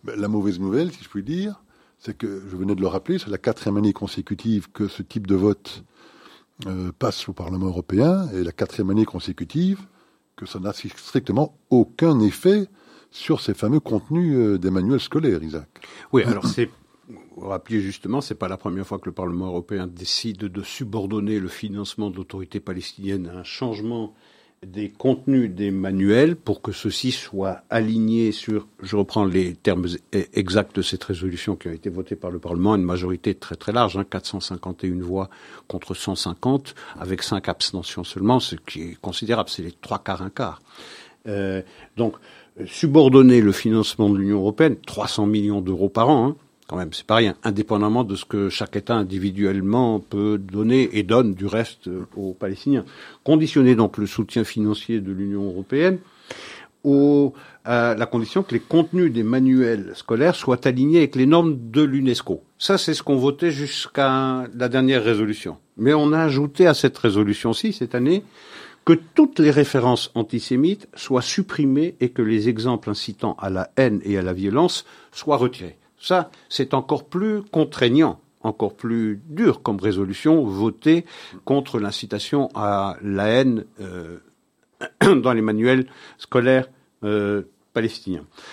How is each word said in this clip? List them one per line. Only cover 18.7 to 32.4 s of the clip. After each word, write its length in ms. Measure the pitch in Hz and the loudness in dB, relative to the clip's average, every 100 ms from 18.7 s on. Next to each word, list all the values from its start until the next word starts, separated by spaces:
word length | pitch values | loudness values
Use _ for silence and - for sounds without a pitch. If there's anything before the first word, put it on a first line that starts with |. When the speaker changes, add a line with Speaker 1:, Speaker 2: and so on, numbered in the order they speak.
| 92 92 | -8 -8
Speaker 2:
fois 120 | 95 | -10
que 60 | 90 | -10
le 60 | |
Parlement 360 | 85 90 87 92 | -8 -6 -6 -6
européen 380 | 87 - 98 90 | -8 -8 -8 -8
décide 520 | 87 92 - 117 95 | -10 -6 -6 -6 -8
de 260 | 101 95 | -10 -10
subordonner 760 | 98 - 117 107 95 107 101 107 | -12 -12 -8 -6 -4 -4 -2 -2
le 100 | 90 | -4
financement 600 | - 107 101 101 - 104 | -8 -10 -8 -10 -8 -8
de 60 | 92 | -8
l'autorité 440 | 92 98 90 101 | -12 -12 -10 -10
palestinienne 680 | - 92 - - 98 98 87 | -10 -10 -12 -10 -6 -6 -6
à 120 | 90 | -12
un 40 | |
changement 680 | 87 - 127 104 107 117 107 - _ _ _ _ | -16 -8 -6 -6 -6 -8 -8 -14 _ _ _ _
des 280 | 95 95 104 | -16 -10 -10
contenus 580 | - 135 127 139 131 113 | -2 0 0 2 2 2
des 220 | 90 101 | -2 -4
manuels 640 | 95 95 95 98 113 156 170 | -2 -2 0 4 6 4 2
pour 260 | - - | -4 -6
que 100 | - | -6
ceux-ci 400 | 95 104 - 127 | -6 -6 -4 -4
soient 500 | 120 - 98 95 85 - | -4 -8 -6 -6 -6 -4
alignés 600 | 117 110 113 110 113 110 | -2 0 0 2 2 0
sur, 360 | 104 - 107 - _ | -2 -4 -6 -6 _
je 120 | 95 104 | -4 -2
reprends 300 | 98 110 98 | 0 2 2
les 300 | 90 90 87 | 2 0 -2
termes 320 | - 90 87 87 - | 0 0 -2 -6 -4
e-, 120 | 101 - | -4 -2
exacts 420 | - 95 101 98 101 | -2 0 0 0 -4
de 80 | |
cette 200 | 90 92 | -4 -6
résolution 520 | - 87 92 87 - 90 | -8 -6 -6 -6 -6 -6
qui 120 | 87 | -8
a 60 | |
été 160 | 82 101 | -10 -8
votée 260 | 90 92 101 | -8 -8 -8
par 140 | 90 | -8
le 80 | |
Parlement, 380 | 87 | -10